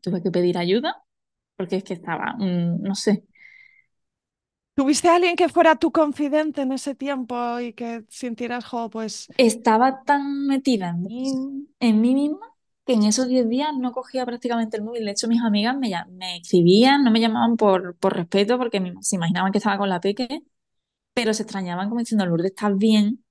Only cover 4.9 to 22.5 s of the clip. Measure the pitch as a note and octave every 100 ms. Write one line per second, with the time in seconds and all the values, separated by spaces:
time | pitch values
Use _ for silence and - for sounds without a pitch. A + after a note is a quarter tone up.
4.9 | C#4+ F4 E4+ F4+ F4 F4 E4+ E4 D#4+ E4
5.9 | - D4+ C#4+ D4 D4+ D#4 D4 C4 C4 -
6.9 | B3+ C4+ C4+ A#3+ B3 A#3+ A#3+ A#3+ G#3+ A#3
7.9 | A#3 A3 - B3 A3+ A#3+ A#3+ A#3 A#3+ A3+
8.9 | A3 A3 G3+ - - A#3+ A3 A#3+ A3 B3+
9.9 | B3+ - C#4+ C#4 C#4 C#4 C4+ C4+ A#3 F3+
10.9 | E3+ F#3 A#3+ C4 C4 C4+ C#4 C#4+ _ A#3+
11.9 | G#3+ A#3+ C4+ D4 G4 A4+ _ _ _ -
12.9 | A#3+ G#3+ G#3 B3+ B3+ A3+ B3 D4+ C#4 B3
13.9 | A#3+ B3 B3+ B3 A#3+ A#3+ A#3 A3 A3 G#3+
14.9 | A#3+ G#3+ G3+ A3+ A#3 A#3 G#3 A3 C#4 B3
15.9 | F3 F3+ F#3 F#3 F3 E3+ F3+ F3 G3 B3+
16.9 | C#4+ C4 A3 A3+ A3+ A#3 A3+ G#3+ F#3+ F#3
17.9 | F3 F#3+ F#3 E3+ G3 G3+ B3 A#3+ G3+ F3+
18.9 | F3+ - F#3+ E3 F3 F#3+ G3 G#3 G3 G3+
19.9 | F3+ F#3+ G#3 A#3+ C#4 _ _ _ _ _
20.9 | _ _ - A3 A3 A3 G3 F3+ F3 G3
21.9 | A#3 A#3 A3 F#3 E3+ F#3